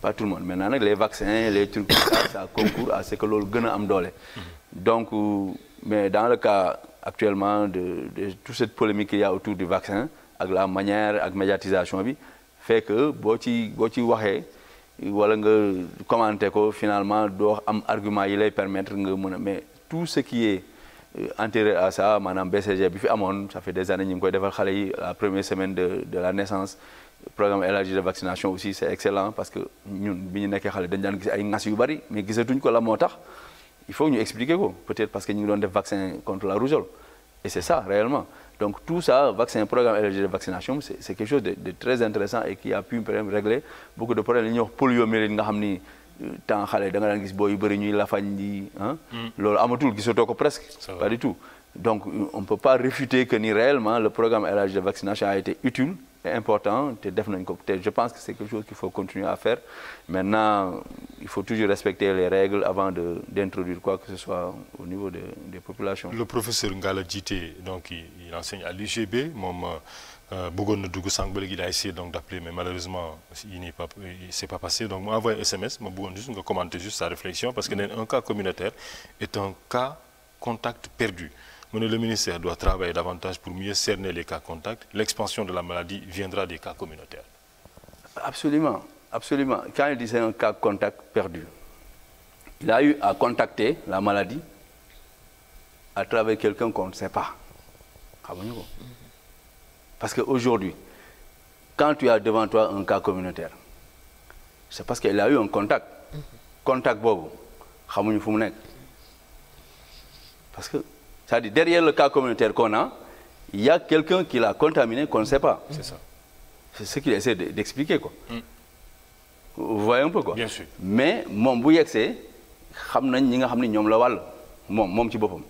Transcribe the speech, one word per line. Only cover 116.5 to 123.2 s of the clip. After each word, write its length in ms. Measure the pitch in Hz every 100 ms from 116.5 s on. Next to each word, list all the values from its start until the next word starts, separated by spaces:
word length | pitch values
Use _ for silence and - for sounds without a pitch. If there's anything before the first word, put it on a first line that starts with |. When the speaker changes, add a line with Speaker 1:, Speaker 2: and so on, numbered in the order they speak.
| - -
Speaker 1:
C'est 100 | -
ce 140 | 104 -
qu'il 120 | 139
essaie 220 | 104 107
de, 120 | 101 90
d'expliquer, 520 | 98 104 - 151 160
quoi. 140 | - - -
Speaker 2:
Mm. 80 | 117 - - - - - - - - - - - -
Speaker 1:
Vous 240 | - 107
voyez 220 | 107 120
un 60 | 147
peu, 120 | 180
quoi. 120 | 135
Speaker 2:
Bien 140 | 92 113
sûr. 160 | - 82 -
Speaker 1:
Mais 440 | 90 107 143 214 -
moom 320 | 101 120 123
bu 120 | 127
yegsee, 420 | 165 151 113 110 240 - - - - - - -
xam 180 | 127 131
nañ 120 | 127